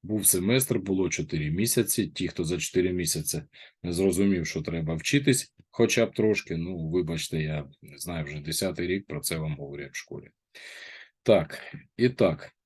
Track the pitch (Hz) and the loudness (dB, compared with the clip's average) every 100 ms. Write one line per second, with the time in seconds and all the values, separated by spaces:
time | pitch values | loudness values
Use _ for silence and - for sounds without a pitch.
0 | 92 107 92 92 95 127 131 110 95 95 | -2 0 2 2 4 2 2 0 0 0
1 | 87 - 78 78 76 85 117 - 104 - | 0 -2 -4 -2 -2 0 2 2 2 0
2 | 92 - 90 - 82 87 - 92 90 90 | -2 -2 -4 -4 -4 -4 0 0 2 0
3 | 85 80 76 - - - - _ 87 87 | -2 -2 -2 -6 -8 -20 -20 _ -6 2
4 | 98 87 98 92 78 - 78 82 78 82 | 2 4 4 2 0 -4 -4 -4 -2 -4
5 | - 143 139 123 - _ _ - 113 120 | 0 2 4 2 -2 _ _ 2 4 4
6 | 113 - 107 101 - 82 85 90 80 90 | 2 2 2 2 -2 -6 -4 -4 -2 0
7 | 80 80 - 80 76 78 - _ - - | 0 -4 -4 -2 -2 -4 -6 _ -20 -12
8 | 87 82 73 76 73 80 95 80 87 98 | -8 -6 -6 -8 -6 -2 -2 -2 -2 -2
9 | - 76 - 82 78 69 71 71 69 - | -4 -6 -4 -4 -4 -6 -8 -10 -10 -12
10 | - - - _ _ - - - - - | -12 -14 -14 _ _ -20 -20 -18 -18 -18
11 | - _ - 101 - - - - - - | -20 _ 6 6 4 -10 -14 -18 -16 2
12 | 123 127 98 76 - _ | 2 6 2 2 -10 _